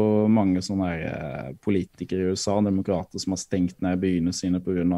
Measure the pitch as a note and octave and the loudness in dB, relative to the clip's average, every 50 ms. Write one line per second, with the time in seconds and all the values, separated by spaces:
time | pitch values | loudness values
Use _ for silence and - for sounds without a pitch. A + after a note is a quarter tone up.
0 | G#2+ G#2+ G#2+ G#2+ G#2+ G#2+ A2 A2 G2+ F#2+ F#2 F#2 F2+ - G2+ F#2+ F#2 F2 E2+ D#2+ | 4 4 4 4 4 4 4 4 4 4 2 0 0 -2 -2 -2 0 -2 -2 -4
1 | D#2+ E2 - - D#2 D2 C2 - - C2 C2+ - - G#2+ G2+ F#2 F2 - _ - | -4 -6 -6 -6 -8 -8 -8 -8 -10 -10 -12 -8 -2 0 0 0 0 -4 _ -12
2 | F2+ - F#2 F#2+ F#2 F#2 F#2+ F#2+ - G#2 G2 G#2 G#2 G2+ G2 F#2+ F2+ - F#2+ E2 | -8 -4 -2 -2 0 0 0 0 0 0 2 2 2 2 2 0 0 0 0 -2
3 | F#2+ - - G2+ - - F#2+ F2+ - - - F#2 F2+ F2 - - F#2 F2+ F#2 F#2 | -2 -6 -10 -8 -4 -4 -4 -4 -4 -4 0 0 0 0 -2 -2 -2 -2 0 0
4 | F#2+ F#2+ F#2 F2 E2 F2+ F2+ - - F#2 F2+ F2+ F2+ G2 F#2 F2+ F2 F2+ F2+ | 0 0 0 2 0 0 -2 -2 -2 -2 -2 -2 0 -2 -2 0 2 2 0